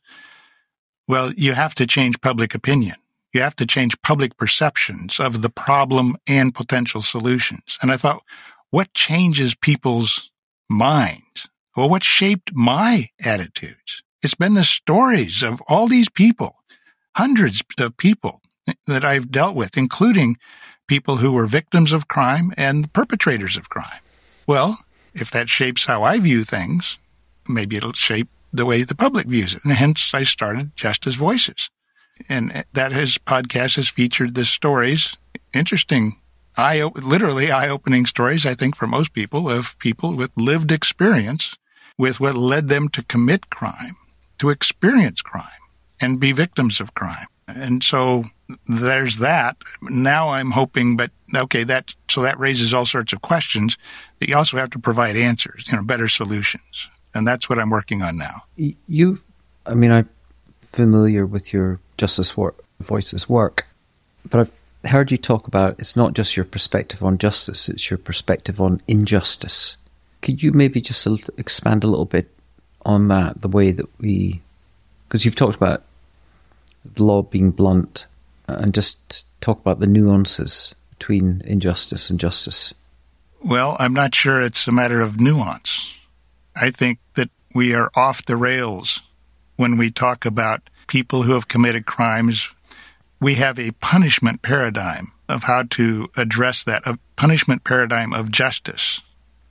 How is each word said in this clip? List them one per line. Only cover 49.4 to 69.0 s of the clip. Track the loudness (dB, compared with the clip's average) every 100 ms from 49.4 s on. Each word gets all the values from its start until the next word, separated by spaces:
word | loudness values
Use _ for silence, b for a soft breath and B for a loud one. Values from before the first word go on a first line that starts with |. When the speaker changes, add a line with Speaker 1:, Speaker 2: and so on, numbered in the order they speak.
| 0 -4 -14 -16
Speaker 1:
Now | -6 0 2 2 0
I'm | -2 -2
hoping, | 0 0 0 0 0
but | -2 _ _
okay, | -4 -2 -2
that, | 0 -2 -4 -12 -6
so | 0
that | 0 0
raises | -2 0 0
all | 0 0
sorts | -2 -4
of | -6
questions | -2 -2 0 -2 -2 -4 B B B B
that | -2
you | 0
also | 0 -2
have | -4
to | -6
provide | -2 0 0 2
answers, | 0 0 -4 -8 -6
you | -4
know, | -2
better | -2 0
solutions. | -2 -2 -4 -4 -6 _ -16 -16 _ _ -4
And | -2
that's | -2 -2
what | -2
I'm | 0
working | -2 -2 -6
on | -4 -6
now. | -10 -14 -16 -6
Speaker 2:
Y-, | -6 -6 -4
you, | 2 2 2 _ _ _ _ -2
I |
mean, | 2 4
I'm | 4 2 _ _ _ _ _ _
familiar | 2 4 6 6 2 0
with | -4 -4
your | -2 0 -2 _ -4
Justice | -2 0 -2 -2
Wor-, | -4 -4 -16 -16
Voices | -6 -4 -4 -4 0
work, | 2 2 -2 -10 _ _ _ _ _ -2
but | 2
I've | 2 -2 _ _ 0
heard | 2 2
you | 0
talk | 0 -2 0
about | 0 0 0
it's | -4 2
not | 2
just | 2 -2 -2
your | -4
perspective | -4 -2 -2 -4 -4
on | 0 2
justice, | 0 0 -4 -4 -4
it's | -4 -6
your | -6
perspective | -6 -6 -2 -2 -2 0
on | 0 0 0
injustice. | 2